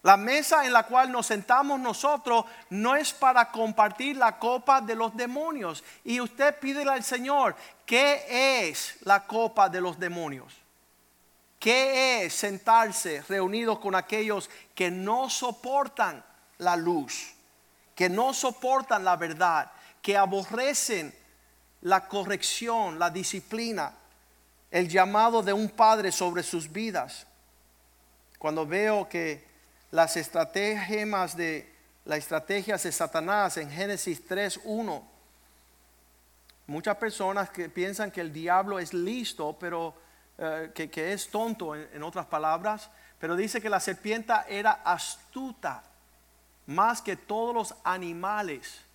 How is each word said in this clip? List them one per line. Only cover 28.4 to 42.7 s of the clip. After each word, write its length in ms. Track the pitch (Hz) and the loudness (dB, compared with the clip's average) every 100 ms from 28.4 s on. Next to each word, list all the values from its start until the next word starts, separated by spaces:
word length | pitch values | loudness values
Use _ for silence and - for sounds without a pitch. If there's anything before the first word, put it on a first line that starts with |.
| 156 156 151 | -4 -4 -2
veo 400 | 180 214 208 - | 0 2 0 -2
que 420 | 175 165 143 - _ _ _ _ | -6 -6 -8 -14 _ _ _ _
las 260 | 160 160 170 | 2 2 0
estratagemas 1200 | 147 165 160 190 208 214 202 214 214 202 180 170 | -2 -2 -2 -2 -2 -2 -4 -4 -2 -2 -2 -2
de, 360 | 165 156 - _ _ _ | -4 -4 -10 _ _ _
las 140 | - 151 | -6 -6
estrategias 640 | 147 156 156 196 190 196 | -2 -6 -2 -4 -2 -2
de 100 | 175 | -2
Satanás 640 | - 165 165 165 208 190 170 | -2 -2 -2 0 2 0 -2
en 140 | 147 | -8
Génesis 540 | 151 202 202 190 156 - | -6 -6 -4 -6 -8 -6
tres 340 | 185 202 220 | -4 -4 -6
uno. 440 | 220 214 220 147 - _ _ _ _ _ _ _ _ _ _ _ _ _ _ _ - | -6 -6 -4 -8 -12 _ _ _ _ _ _ _ _ _ _ _ _ _ _ _ -12
Muchas 300 | 147 214 208 | -6 -4 -2
personas 540 | 226 208 190 196 185 | -4 -2 -2 -2 -4
que 180 | - 165 | -8 -10
piensan 420 | 180 185 196 208 | -6 -6 -4 -6
que 100 | 180 | -6
el 120 | 165 | -8
diablo 460 | 151 165 180 196 196 | -8 0 2 2 -6
es 160 | 165 | -6
listo, 600 | 180 180 247 214 - 151 151 | -4 -4 -4 -8 -6 -8 -8
pero, 360 | 180 170 165 - _ _ _ - | -8 -6 -8 -10 _ _ _ -8
eh, 320 | 160 156 160 | -6 -6 -8
que, 160 | - 156 | -10 -8
que 240 | - 165 | -4 -4
es 160 | 202 - | -4 -4
tonto, 460 | 214 226 220 165 | -4 -4 -6 -8
en, 140 | 151 151 | -10 -14
en 100 | 147 | -12
otras 220 | 156 180 156 | -10 -10 -6
palabras, 640 | 156 156 165 208 | -2 0 0 -2